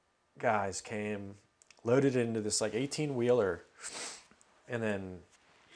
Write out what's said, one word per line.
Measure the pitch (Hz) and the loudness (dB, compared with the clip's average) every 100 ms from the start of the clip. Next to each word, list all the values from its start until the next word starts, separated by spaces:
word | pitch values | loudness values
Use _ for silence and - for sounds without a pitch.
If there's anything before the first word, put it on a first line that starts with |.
| _ _ _ - | _ _ _ -4
guys | 131 107 98 92 | 0 2 0 -6
came, | - 107 104 104 98 98 _ _ _ - 120 | -8 -6 -4 -6 -8 -14 _ _ _ -8 2
loaded | 127 139 127 | 4 6 4
it | 117 | 2
into | 113 | 0
this, | 107 104 | 0 0
like, | 110 107 | 0 0
eighteen-wheeler, | 139 - 151 131 120 123 98 82 - - - - - - - - _ _ - | -4 -2 -4 0 4 4 4 0 -8 -18 -14 -12 -12 -14 -20 -20 _ _ -8
and | 123 | -4
then | 110 101 95 90 85 _ _ _ _ | -2 -2 -6 -12 -16 _ _ _ _